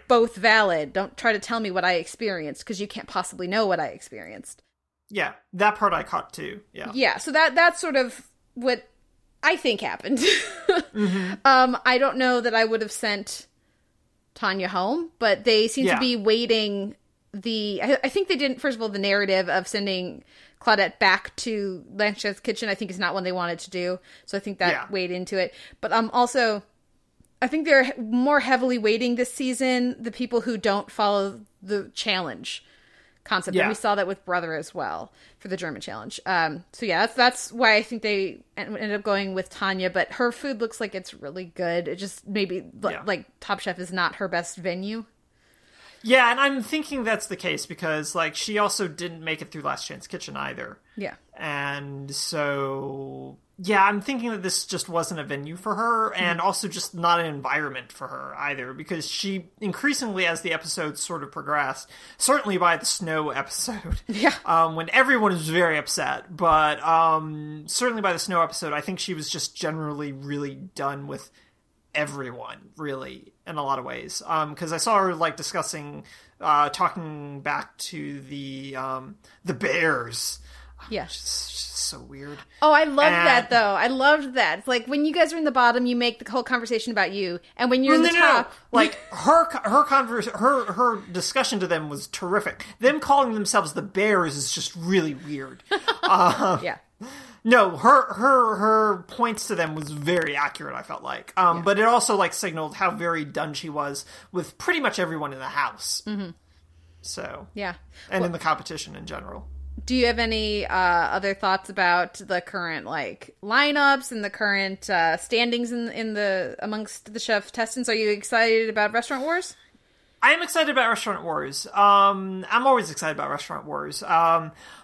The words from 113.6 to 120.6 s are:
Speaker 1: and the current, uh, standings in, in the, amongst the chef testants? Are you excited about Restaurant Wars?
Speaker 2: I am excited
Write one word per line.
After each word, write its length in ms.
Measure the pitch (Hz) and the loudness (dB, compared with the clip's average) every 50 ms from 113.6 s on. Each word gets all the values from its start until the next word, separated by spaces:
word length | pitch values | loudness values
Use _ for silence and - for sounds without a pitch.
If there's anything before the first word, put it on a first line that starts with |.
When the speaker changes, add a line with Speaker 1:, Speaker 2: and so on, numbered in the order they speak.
| 285 294 294 294 285 277 277 262 262 - 240 | 4 4 4 4 4 4 4 2 0 -6 -8
Speaker 1:
and 120 | 220 208 | -6 -8
the 60 | 196 | -6
current, 580 | - - 214 202 196 196 196 190 190 - - - | -4 -2 0 0 0 0 0 -2 -4 -6 -6 -2
uh, 260 | 196 170 165 165 160 - | 0 2 2 2 0 -2
standings 520 | - - 240 226 240 240 240 240 240 226 240 | -2 -2 0 0 0 2 0 -2 -2 -4 -4
in, 160 | 240 233 233 | -6 -6 -6
in 240 | - - 226 220 214 | -6 -6 -6 -6 -4
the, 420 | 208 208 202 190 190 175 - - - | -2 -2 0 0 -2 -2 -4 -6 -8
amongst 520 | - 214 214 214 214 - - - - - 214 | -8 -6 -6 -6 -6 -8 -12 -16 -16 -12 -12
the 80 | 226 | -8
chef 320 | - - 220 202 196 - - | -2 0 0 0 0 -2 -4
testants? 360 | 240 226 226 - 254 240 - | -4 -4 -4 -4 -4 -2 0
Are 60 | 220 | 0
you 160 | 220 220 208 | 0 2 0
excited 580 | 208 202 208 - 247 226 226 226 226 226 226 220 | 0 -2 -2 0 2 4 4 6 4 4 2 2
about 240 | 214 220 208 208 214 | 0 0 0 2 2
Restaurant 300 | 233 233 - 294 254 269 | 0 -2 -2 -4 -4 -2
Wars? 340 | 311 339 359 359 - - _ _ _ _ _ _ _ _ _ _ _ _ - - | 0 -2 -2 -2 -6 -12 _ _ _ _ _ _ _ _ _ _ _ _ 4 6
Speaker 2:
I 100 | - - | 6 6
am 100 | - 349 | 6 2
excited 280 | 339 - 330 | 0 2 2